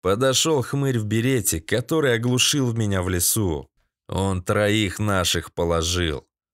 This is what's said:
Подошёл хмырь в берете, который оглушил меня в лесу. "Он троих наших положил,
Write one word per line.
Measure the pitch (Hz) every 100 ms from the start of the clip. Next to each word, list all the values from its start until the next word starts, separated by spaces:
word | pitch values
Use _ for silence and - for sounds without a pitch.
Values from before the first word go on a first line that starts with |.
Подошёл | 90 104 135 127 160 151
хмырь | 117 139 139 120
в |
берете, | 107 110 120 131 95 80
который | - 113 123 160 143
оглушил | 117 120 127 - 151 127
меня | 113 107 95
в | 90
лесу. | 90 - 113 98 73 - _ _ _ -
"Он | 90 98 92
троих | 87 104 104 107 101 -
наших | 107 95 87 85 -
положил, | - 85 82 82 90 85 69 _ _ _